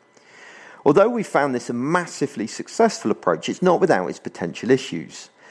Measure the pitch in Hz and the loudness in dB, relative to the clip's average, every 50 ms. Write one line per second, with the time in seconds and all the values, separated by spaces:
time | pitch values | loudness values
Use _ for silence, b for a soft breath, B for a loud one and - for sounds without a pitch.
0 | _ _ B B B B B B B B B B B B B B B 143 147 202 | _ _ B B B B B B B B B B B B B B B 4 6 6
1 | 196 233 240 233 185 - - 156 139 143 127 123 - - 123 120 123 147 170 180 | 6 4 2 -2 -6 0 0 0 2 2 0 -4 -4 -6 -6 -4 -2 -2 0 -2
2 | 170 - - - 147 131 - 113 104 113 - - - - - - 226 220 - - | -2 -4 -6 -6 -6 -6 -4 -8 -8 -8 -8 -12 -12 -10 0 2 2 2 2 -2
3 | - 110 - - - - 87 165 - - - - 180 185 170 147 185 - 135 95 | -2 -4 -4 -2 0 0 -2 0 -2 -6 -4 0 2 2 4 4 4 2 2 2
4 | 90 - - - - - - - 95 85 - - - 110 135 131 - - 90 82 | 0 -2 -6 -8 -12 -14 -10 -8 -8 -8 -8 -8 0 2 2 2 2 -4 -10 -10
5 | - - - - - - b b b b | -10 -12 -16 -20 -20 -20 b b b b